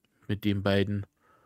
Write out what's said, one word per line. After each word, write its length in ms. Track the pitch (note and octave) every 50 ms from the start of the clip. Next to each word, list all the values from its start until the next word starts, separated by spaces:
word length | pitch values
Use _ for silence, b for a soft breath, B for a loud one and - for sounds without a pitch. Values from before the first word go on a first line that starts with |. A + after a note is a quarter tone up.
| _ _ _ _ _
mit 160 | - G#2 G2+ -
den 180 | G#2 G2+ G2+
beiden, 440 | F#2+ G2+ G2 G2+ G2 G2 G#2 G#2 G2+ - _ b b b b b b